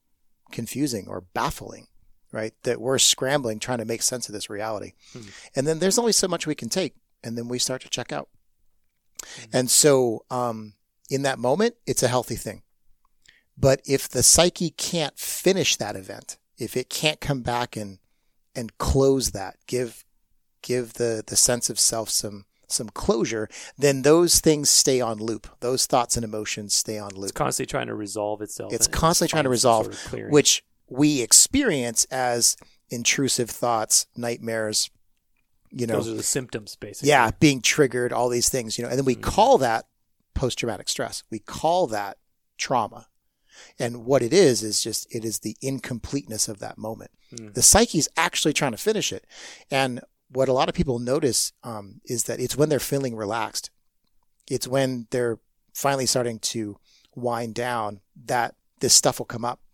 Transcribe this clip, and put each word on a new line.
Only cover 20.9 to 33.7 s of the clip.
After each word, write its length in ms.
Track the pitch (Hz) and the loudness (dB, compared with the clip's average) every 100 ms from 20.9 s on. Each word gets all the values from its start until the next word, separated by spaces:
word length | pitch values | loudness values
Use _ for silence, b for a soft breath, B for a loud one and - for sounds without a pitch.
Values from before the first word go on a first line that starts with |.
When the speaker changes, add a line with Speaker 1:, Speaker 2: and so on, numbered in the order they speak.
Speaker 1:
the, 300 | - 120 110 - | -4 -2 -2 -2
the 100 | - | 2
sense 340 | - 120 - | 2 2 -2
of 100 | 113 | 0
self 300 | - 113 107 | 0 0 -2
some, 360 | - 107 101 - _ - | -4 -4 -12 -20 _ -8
some 220 | - 110 | -6 -6
closure, 600 | - - 113 113 113 107 B B - | -4 0 0 0 -2 -6 B B 0
then 240 | 143 135 | 2 4
those 360 | 143 165 170 - | 6 6 6 6
things 300 | 160 147 139 | 6 4 4
stay 320 | - 147 127 | 4 4 2
on 180 | 117 107 | 0 -4
loop. 280 | 113 107 - - | -6 -6 -10 -8
Those 260 | 123 131 - | -4 -2 2
thoughts 300 | 131 120 120 | 2 2 -2
and 80 | |
emotions 500 | 113 107 104 - 104 | -4 -6 -6 -8 -2
stay 240 | - - 107 | -2 -2 -8
on 140 | 101 | -10
loop. 120 | 95 98 | -8 -8
Speaker 2:
It's 60 | |
constantly 360 | - 135 127 127 | -4 -2 -2 -4
trying 180 | 139 120 | -4 -6
to 80 | 107 | -8
resolve 460 | 104 107 104 107 | -6 -4 -4 -4
itself 300 | 104 - 104 | -8 -10 -6
Speaker 1:
It's 120 | 117 - | -2 0
Speaker 2:
and 80 | - | 2
Speaker 1:
constantly 340 | 160 175 170 | 2 2 2
trying 120 | 160 | 0
to 60 | 135 | 2
Speaker 2:
find 100 | 120 | 4
some 100 | 127 | 6
Speaker 1:
resolve, 160 | 113 107 | 4 2
Speaker 2:
sort 80 | 101 - | -6 -10
of 40 | |
clearing. 220 | 120 107 | -10 4
Speaker 1:
which 320 | 147 - - - _ _ | 4 6 2 -2 _ _
we 340 | 127 151 143 | 2 2 2
experience 840 | 113 - - 269 262 147 120 113 - | 6 6 6 4 2 0 0 -2 -2
as 500 | 131 123 120 113 - b b _ | -2 0 2 2 0 b b _
intrusive 600 | 123 117 - 131 - 117 | -4 0 0 0 0 -4
thoughts, 580 | - 120 | -2 0